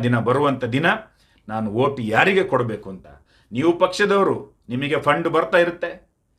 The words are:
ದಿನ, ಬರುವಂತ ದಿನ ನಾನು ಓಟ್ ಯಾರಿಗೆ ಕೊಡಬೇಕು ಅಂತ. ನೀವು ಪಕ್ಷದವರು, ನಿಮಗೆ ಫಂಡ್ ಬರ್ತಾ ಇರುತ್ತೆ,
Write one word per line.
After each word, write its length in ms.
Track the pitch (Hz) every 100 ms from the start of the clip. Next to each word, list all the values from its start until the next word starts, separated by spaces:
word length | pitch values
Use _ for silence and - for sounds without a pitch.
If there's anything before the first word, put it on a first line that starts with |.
| 120
ದಿನ, 120 | 120
ಬರುವಂತ 440 | 107 131 147 127 120 131
ದಿನ 100 | 170 214 - _ _ _ -
ನಾನು 200 | 110 110 107
ಓಟ್ 180 | 139 139 107
ಯಾರಿಗೆ 280 | 139 170 190 -
ಕೊಡಬೇಕು 380 | 131 120 101 98
ಅಂತ. 160 | 92 73 71 _ _ _
ನೀವು 180 | 113 160 170
ಪಕ್ಷದವರು, 580 | 180 - 202 196 180 - - _ -
ನಿಮಗೆ 300 | 123 143 147 147
ಫಂಡ್ 220 | 160 170
ಬರ್ತಾ 300 | 160 165 180
ಇರುತ್ತೆ, 320 | 175 175 170 165 _ _ _